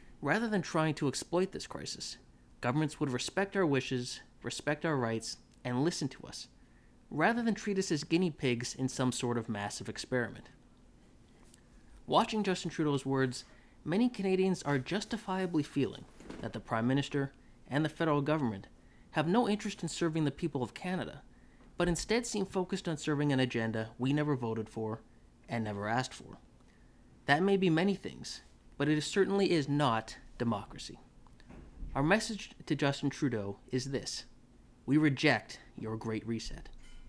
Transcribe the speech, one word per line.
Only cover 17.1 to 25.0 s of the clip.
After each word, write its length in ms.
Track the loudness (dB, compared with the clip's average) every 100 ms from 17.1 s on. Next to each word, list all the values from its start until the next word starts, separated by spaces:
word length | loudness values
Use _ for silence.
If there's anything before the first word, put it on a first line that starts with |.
| -2 -2 -6 -20 -20 -4
and 160 | 0
the 40 | 0
federal 320 | 0 2 2
government 480 | 2 2 0 -2 -10 -20 -20 -20 -6
have 120 | -2 2
no 220 | 4 4
interest 340 | 0 -2 -6
in 60 | -6
serving 360 | -2 0 2
the 60 | 0
people 320 | 0 -4 -2
of 100 | -4
Canada, 500 | -6 -6 -4 -6 -10 -18 -20 -20 -20 -12 0
but 120 | 0
instead 360 | 2 2 0
seem 220 | 0 -2 -2
focused 420 | -2 -2 -2 -2
on 80 | -2
serving 360 | 0 2 4
an 80 | 4
agenda 500 | 4 2 0 -2 -4 -2
we 140 | 0
never 240 | 2 2 0
voted 320 | 0 -2 -4
for 320 | -6 -4 -6